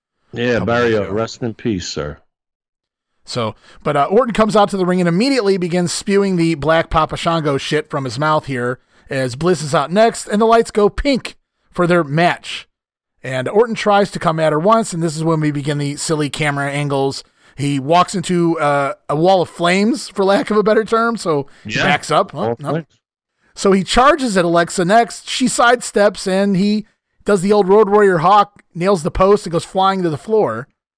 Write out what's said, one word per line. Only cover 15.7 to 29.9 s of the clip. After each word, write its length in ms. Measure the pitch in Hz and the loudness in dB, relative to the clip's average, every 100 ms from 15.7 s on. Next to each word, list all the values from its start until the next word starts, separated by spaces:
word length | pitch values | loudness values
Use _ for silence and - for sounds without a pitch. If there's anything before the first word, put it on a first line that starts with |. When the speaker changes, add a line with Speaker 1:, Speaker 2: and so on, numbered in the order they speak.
| 147 | -4
Speaker 2:
the 180 | 143 143 | -4 -6
silly 340 | - 156 147 | -4 -2 -2
camera 400 | - 151 143 139 | -2 -4 -2 -4
angles. 520 | 143 147 139 139 135 - _ _ - | -4 -2 -2 -2 -4 -14 _ _ -8
He 240 | 143 143 | -4 -2
walks 360 | 131 170 175 196 | 0 2 2 -2
into, 440 | 165 180 170 165 | -2 0 0 0
uh, 360 | 147 143 139 - - | 0 0 -2 -6 -6
a 80 | 147 | 0
wall 280 | 175 190 | 2 2
of 60 | 160 | 0
flames, 600 | - 170 185 220 262 - | -2 0 2 0 -2 -6
for 160 | - 190 | -2 0
lack 240 | 202 - | 0 0
of 80 | 214 | 0
a 60 | |
better 200 | 208 214 | 2 0
term, 340 | 220 226 233 233 | 0 0 0 -4
so 280 | 185 147 139 - | -2 -4 -4 -14
he 120 | - 117 | -10 -4
Speaker 1:
Yeah. 80 | |
Speaker 2:
backs 260 | 160 143 - | 0 -2 0
up. 240 | 180 196 | -2 -2
Well, 80 | 143 117 | -4 -6
Speaker 1:
Wall 60 | |
of 60 | 117 | -6
Speaker 2:
no. 100 | 147 | -6
Speaker 1:
flames. 280 | 160 160 _ _ _ _ _ _ - | -6 -8 _ _ _ _ _ _ -4
Speaker 2:
So 160 | 202 | 0
he 120 | 196 | 2
charges 520 | 175 - 262 320 262 196 | 2 2 4 4 0 0
at 100 | 170 | 2
Alexa 380 | 170 170 - | 2 0 -2
next. 460 | 175 220 233 - - | 2 2 2 -4 -10
She 160 | - 254 | -2 -2
sidesteps, 800 | - 240 247 - 226 208 190 202 | 2 2 2 0 0 0 0 -4
and 300 | 185 202 190 | 0 0 2
he 300 | 202 214 - _ _ _ | 0 -2 -4 _ _ _
does 200 | - 202 | 0 0
the 100 | 190 | 2
old 140 | 208 185 | 2 4
Road 180 | 202 208 | 4 6
Warrior 300 | 208 202 180 | 4 4 4
Hawk, 460 | 165 208 202 _ _ | 4 4 2 _ _
nails 300 | 165 185 196 | -4 0 0
the 80 | 160 | -2
post, 340 | - 190 202 185 | 0 2 2 0
and 60 | |
goes 120 | 165 | -6
flying 380 | - 190 190 | -4 -2 0